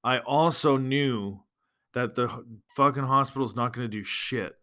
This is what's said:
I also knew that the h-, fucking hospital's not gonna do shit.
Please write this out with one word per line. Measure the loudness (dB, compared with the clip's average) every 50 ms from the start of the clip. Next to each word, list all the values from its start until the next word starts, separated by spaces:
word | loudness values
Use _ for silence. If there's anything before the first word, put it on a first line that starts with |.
| 2
I | 2 0 0
also | 0 0 2 4 4 4 2 2 2 2 2
knew | 2 2 0 0 2 2 0 0 -2 -4 -6 -8 -10 _ _ _ _ _ _ _ _ _ _ -4
that | -4 -4 -2 0
the | -2 -2
h-, | -2 -2 -10 -14 -16 -20 -20 _ _ 0
fucking | 2 2 2 4 0 0
hospital's | 2 2 2 2 0 -2 -4 -4 -4 -2
not | -2 -2 -2
gonna | -2 -6 -6
do | -6 -6 -8 -6
shit. | -4 -4 -4 -4 -2 -4 -4 -4 -6 -10 _